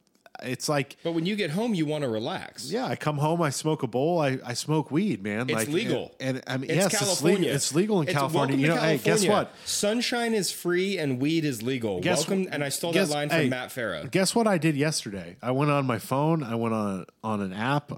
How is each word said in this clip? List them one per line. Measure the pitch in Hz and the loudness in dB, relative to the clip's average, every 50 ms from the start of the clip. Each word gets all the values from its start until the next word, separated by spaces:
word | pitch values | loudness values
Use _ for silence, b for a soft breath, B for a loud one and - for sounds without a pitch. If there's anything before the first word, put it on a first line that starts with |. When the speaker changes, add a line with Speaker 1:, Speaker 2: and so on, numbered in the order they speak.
| _ _ _ _ _ - _ - - | _ _ _ _ _ -20 _ -12 -8
Speaker 1:
it's | 123 127 - - - | -8 -6 -6 -2 -2
like | 151 143 131 - - - - | 0 0 -2 -4 -8 -8 -6
Speaker 2:
But | 165 170 | -4 -2
when | 165 165 | -2 0
you | 185 220 | 0 -2
get | 202 196 156 | -2 -2 -2
home, | 147 190 226 247 214 | -2 -2 -2 0 0
you | 170 156 147 | 0 0 0
wanna | 151 151 147 123 | 0 -2 -2 -2
relax. | 110 110 113 147 190 135 82 - - - 107 135 | -2 -2 -2 -4 -6 -6 -8 -12 -14 -14 -10 -6
Speaker 1:
Yeah, | 170 240 262 | -4 -4 -2
I | 175 120 | -2 -4
come | - - 156 151 139 | -2 -2 -2 -2 0
home, | 147 151 170 170 | 0 0 2 2
I | 170 147 | 0 0
smoke | 131 - - 156 160 156 | 0 -2 -2 -2 0 0
a | - 120 | -2 -2
bowl, | 107 123 139 165 180 170 | 0 0 0 2 2 2
I, | 151 135 131 131 - | 2 2 0 -2 -4
I | 113 120 | -6 -8
smoke | - - - 156 160 147 - | -6 -2 0 0 0 0 0
weed, | 127 160 208 208 131 101 95 | 0 0 0 0 -2 -2 -4
man. | 107 104 110 123 135 | -4 -4 -2 -2 -2
Speaker 2:
It's | 151 | -2
Speaker 1:
Like, | 110 113 147 | -2 -2 0
Speaker 2:
legal. | 147 185 240 - 151 117 87 - - _ | -2 -2 0 0 -2 -2 -4 -6 -10 _
Speaker 1:
and, | 131 131 127 127 | -4 -4 -4 -4
and, | - | -4
I | - 131 131 | -6 -6 -4
mean, | 135 131 | -2 0
Speaker 2:
It's | 160 170 | 2 2
Speaker 1:
yes, | 196 185 - | 2 2 2
it's | - | 2
Speaker 2:
California. | - 202 180 - 135 165 196 196 | 2 0 0 2 4 4 4 4
Speaker 1:
legal. | 170 131 - | 4 2 2
It's | 139 - - 123 | 0 0 0 2
legal | 160 196 214 220 185 | 2 2 4 2 2
in | 151 - | 2 2
Speaker 2:
It's | 185 | 2
Speaker 1:
California. | 147 139 135 160 165 139 135 139 | 0 0 2 2 0 2 2 2
Speaker 2:
welcome | 135 | 2
Speaker 1:
You | 139 156 | 4 4
Speaker 2:
to | 170 | 2
Speaker 1:
know, | - | 2
hey, | - 160 156 131 | 2 2 2 2
guess | - - - 214 202 | 2 2 4 4 4
Speaker 2:
California. | - 208 | 4 4
Speaker 1:
what? | 185 135 - B B B - | 4 2 0 B B B -6
Speaker 2:
Sunshine | - - - 202 220 247 233 - 254 240 233 233 226 | -4 0 0 0 0 0 0 0 -2 -2 0 0 0
is | 214 175 - | 0 0 -2
free | - - - 175 175 175 190 196 202 180 | -4 -4 -2 0 2 2 2 0 0 0
and | 156 139 131 123 | 0 0 0 0
weed | 135 151 160 165 151 | 2 2 2 2 2
is | 147 131 107 107 | 0 -2 -2 -2
legal. | 123 135 127 110 107 98 90 | -2 -2 -2 -2 -2 -2 0
Speaker 1:
Guess | 120 170 180 156 160 - | 2 2 2 2 2 0
Speaker 2:
Welcome, | 202 190 185 | 0 0 0
Speaker 1:
wh-, | - - | -2 -2
Speaker 2:
and | 143 147 | -4 -4
I | 139 | -4
stole | 135 - - 170 160 | -4 -4 -4 0 2
Speaker 1:
guess, | 185 196 151 | 2 2 2
Speaker 2:
that | 147 | 2
line | 147 147 147 | 0 0 0
Speaker 1:
hey, | 165 165 151 | 2 2 2
Speaker 2:
from | 123 | 2
Matt | 131 123 - - | 0 -2 -6 -8
Farah. | - 127 120 104 87 76 - - | -6 -6 -4 -4 -4 -6 -8 -2
Speaker 1:
guess | - 185 190 180 - | 0 2 2 2 2
what | 233 226 | 2 2
I | 214 196 170 | 4 2 4
did | 143 165 151 135 | 2 2 2 2
yesterday? | 143 160 151 - - 117 98 98 85 85 92 - | 0 0 0 -2 -6 -6 -8 -8 -10 -10 -12 -8
I | - 120 | -4 -2
went | 127 135 147 147 | 0 2 2 2
on | 143 143 139 131 | 2 2 2 0
my | 117 104 | 0 -2
phone. | - - 131 135 147 156 165 165 143 | -2 -2 0 2 2 2 2 0 0
I | 107 117 | -2 -2
went | 117 117 113 113 | -2 0 0 0
on, | 110 107 101 98 92 - - _ _ - | 0 0 -2 -2 -4 -6 -10 _ _ -6
on | 110 110 104 | -4 -2 -2
an | 101 95 92 | -2 -4 -4
app. | 101 113 127 143 147 - - - | -4 -2 0 0 0 -2 -4 -10